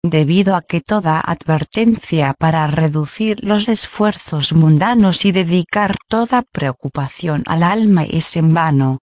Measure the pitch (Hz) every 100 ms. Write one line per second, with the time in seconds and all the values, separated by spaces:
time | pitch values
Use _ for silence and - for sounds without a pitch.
0 | 170 160 147 180 196 180 - 170 - 214
1 | 170 156 - 170 - 156 147 - 226 220
2 | - 165 139 - 160 160 151 156 160 151
3 | 147 - 220 208 196 208 214 220 - -
4 | 208 - - 156 135 160 156 151 196 240
5 | 196 170 202 185 170 180 165 208 202 202
6 | _ 220 233 247 240 - 135 127 139 147
7 | 135 - 170 147 - 165 170 214 214 185
8 | 151 165 - 170 160 165 160 139 131 131